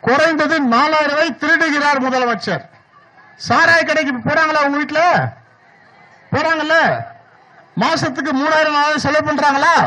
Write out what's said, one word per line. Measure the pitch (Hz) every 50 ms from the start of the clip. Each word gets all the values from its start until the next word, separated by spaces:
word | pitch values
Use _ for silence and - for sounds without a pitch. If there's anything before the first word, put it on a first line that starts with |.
| -
குறைந்தது | 220 247 330 311 330 320 294 311 277 320 320 285 247 233
நாலாயிரம் | 240 285 302 311 302 302 285 285
ரூபாய் | 302 330 339 240 -
திருடுகிறார் | 285 302 330 320 330 311 294 294 285 294 285 269 254
முதலமைச்சர். | 262 254 254 247 240 233 196 - 214 180 147 - - - - _ _ _ - _ _ _ - - - - - -
சாராய | 165 233 269 330 339 330 330 320
கடைக்கு | 285 302 311 311 277 262 247 220 269
போறாங்களா | 294 320 320 311 311 302 294
உங்க | 277 285 285
வீட்டுல? | 294 294 302 311 339 359 330 208 135 107 - - _ _ _ _ _ _ _ _ _ _ _ _ - _ - _ _ _ -
போறாங்கல்ல? | 262 311 320 330 311 302 302 320 330 302 202 139 117 113 - - - - _ _ _ _ _ - - - _ _ 170 -
மாசத்துக்கு | 302 320 285 - 311 254 311 277 311 269 262
மூணாயிரம், | 285 311 311 311 311 311 294
நாலாயிரம் | 294 294 302 302 285 -
செலவு | 285 285 302 302 302
பண்றாங்களா? | 302 269 254 294 277 277 294 330 339 285 -